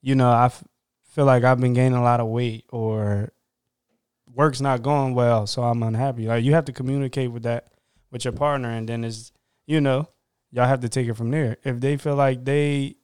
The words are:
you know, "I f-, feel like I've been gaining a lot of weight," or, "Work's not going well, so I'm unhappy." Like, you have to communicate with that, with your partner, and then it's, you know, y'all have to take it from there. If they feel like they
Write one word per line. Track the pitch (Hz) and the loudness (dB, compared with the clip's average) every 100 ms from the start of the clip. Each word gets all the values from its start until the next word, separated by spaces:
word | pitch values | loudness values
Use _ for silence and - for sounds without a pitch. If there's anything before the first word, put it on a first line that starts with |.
you | 131 | 2
know, | 135 123 | 4 4
"I | 120 123 | 6 4
f-, | - - _ _ _ _ | 0 -20 _ _ _ _
feel | - 135 | 0 4
like | 127 | 4
I've | 127 127 | 4 2
been | 127 | 2
gaining | 123 131 123 | 2 2 2
a | |
lot | 120 120 | 2 2
of | 113 | 0
weight," | 117 123 113 _ | -2 -4 -6 _
or, | 117 110 110 104 101 104 _ _ _ _ _ _ _ _ _ _ | -6 -4 -2 -2 -2 -4 _ _ _ _ _ _ _ _ _ _
"Work's | 123 151 127 | 0 0 0
not | 135 127 | -2 -2
going | 123 147 135 | 0 0 0
well, | 123 120 113 104 | 2 4 2 0
so | - | -2
I'm | 120 120 | -2 0
unhappy." | 117 113 135 120 110 | 0 0 -2 -4 -2
Like, | 117 | 0
you | 120 | 2
have | 160 143 | 2 0
to | |
communicate | 127 131 139 135 135 127 | -6 -4 -4 -4 -4 -6
with | 120 | -6
that, | 117 117 _ _ _ _ _ | -6 -6 _ _ _ _ _
with | 127 | -8
your | 127 | -8
partner, | - 147 143 120 | -2 -2 -2 -4
and | 113 113 | -6 -6
then | 117 | -6
it's, | 117 110 113 _ _ _ - | -6 -10 -16 _ _ _ -2
you | 156 | 0
know, | 139 131 156 _ _ _ _ | 2 0 -2 _ _ _ _
y'all | 120 123 | 0 2
have | 135 | 2
to | 123 | -2
take | 131 120 | -2 -4
it | |
from | 110 117 | -4 -4
there. | 147 131 107 | -2 -2 -4
If | 135 120 | -6 -4
they | 131 143 | -2 -2
feel | 151 143 | -2 0
like | 139 131 | 0 0
they | 127 143 147 143 139 - | -2 0 0 -2 -4 -10